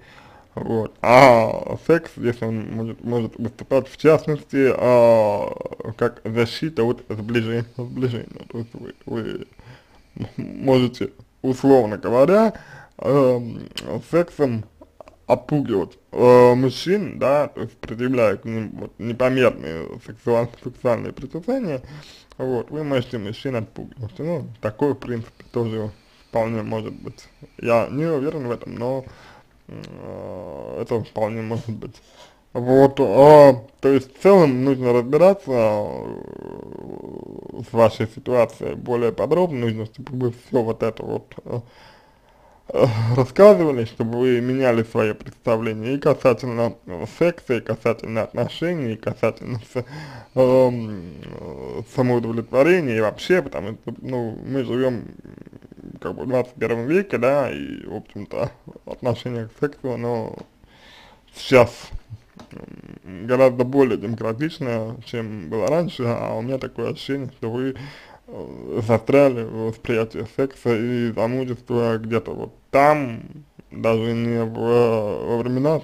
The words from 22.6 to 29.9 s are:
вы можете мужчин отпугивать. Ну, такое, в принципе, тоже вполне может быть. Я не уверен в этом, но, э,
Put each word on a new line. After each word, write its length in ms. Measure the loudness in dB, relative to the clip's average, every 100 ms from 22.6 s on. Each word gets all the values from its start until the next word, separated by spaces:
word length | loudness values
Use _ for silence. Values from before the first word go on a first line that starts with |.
| -6
вы 120 | -8
можете 360 | -2 -2 -2 -8
мужчин 360 | -8 -8 -6
отпугивать. 640 | -6 -6 -12 -16 -12 -12 -8
Ну, 300 | -6 -6 -8 -8
такое, 340 | -8 -2 -2
в 40 | -2
принципе, 460 | -6 -8 -10 -18 -8
тоже 380 | -6 -4 -4 -8 -12 _ _ _
вполне 340 | -4 -2 -4
может 320 | -4 -6 -8
быть. 340 | -12 -16 -18 -20 _ -20 -6
Я 280 | 0 2 0
не 160 | -2 -2
уверен 420 | -2 -4 -4 -6
в 20 |
этом, 240 | -8 -10
но, 300 | -8 -6 -6 -10 -20 -20 -20 _ _ -20
э, 1080 | -18 -18